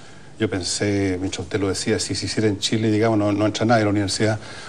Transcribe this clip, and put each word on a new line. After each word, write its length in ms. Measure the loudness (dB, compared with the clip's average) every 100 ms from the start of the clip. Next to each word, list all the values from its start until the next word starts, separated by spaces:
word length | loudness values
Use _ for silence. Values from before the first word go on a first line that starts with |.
| -18 -18 -16 -4
Yo 100 | -2
pensé, 680 | -2 -4 -2 0 2 0 0
mientras 200 | -4 -6
usted 180 | -4 -2
lo 80 | 0
decía, 300 | -2 0 0
si 160 | -2
se 120 | -4 -4
hiciera 220 | 0 0
en 100 | 0
Chile, 320 | 0 0 2
digamos, 280 | 4 4 4
no, 140 | 2
no 140 | 2 0
entra 180 | 2
nadie 180 | 4 4
a 20 | 4
la 40 |
universidad. 480 | 2 0 2 0 0 -6 -14